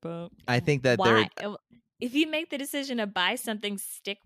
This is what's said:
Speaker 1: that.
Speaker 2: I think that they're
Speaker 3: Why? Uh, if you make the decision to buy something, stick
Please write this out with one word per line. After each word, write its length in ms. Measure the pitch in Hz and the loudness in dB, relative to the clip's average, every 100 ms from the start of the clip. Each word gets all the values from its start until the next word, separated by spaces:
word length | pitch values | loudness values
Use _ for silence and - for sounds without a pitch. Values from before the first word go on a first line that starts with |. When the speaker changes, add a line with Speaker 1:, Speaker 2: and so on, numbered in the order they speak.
Speaker 1:
that. 280 | 165 170 170 - - | -10 -10 -10 -10 -2
Speaker 2:
I 100 | 123 | 0
think 240 | 151 143 | 2 2
that 160 | 127 120 | 4 4
they're 120 | - | 6
Speaker 3:
Why? 140 | 110 107 - | 6 4 -2
Uh, 160 | 208 208 _ _ _ - | -8 -10 _ _ _ -10
if 140 | 247 | -2
you 120 | 269 320 | 0 0
make 220 | 311 339 | -2 -4
the 80 | 285 | -6
decision 400 | 277 285 277 240 | -4 -4 -4 -4
to 80 | 208 | -2
buy 280 | 196 180 | 0 0
something, 420 | 247 - 214 208 196 | 0 -4 -6 -6 -6
stick 400 | - - - 202 | -8 -10 -10 -10